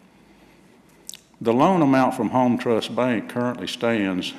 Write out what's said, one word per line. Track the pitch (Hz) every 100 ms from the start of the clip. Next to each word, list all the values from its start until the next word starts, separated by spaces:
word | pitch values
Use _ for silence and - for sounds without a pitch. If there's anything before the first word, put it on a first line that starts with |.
| _ _ _ _ - _ _ _ _ _ - - _ -
The | 113
loan | 117 165 185
amount | 139 131 127
from | - 104
Home | 123 127 113
Trust | 123 110 -
Bank | 113 127 110 -
currently | 123 123 120 92
stands | - 117 113 98 90 87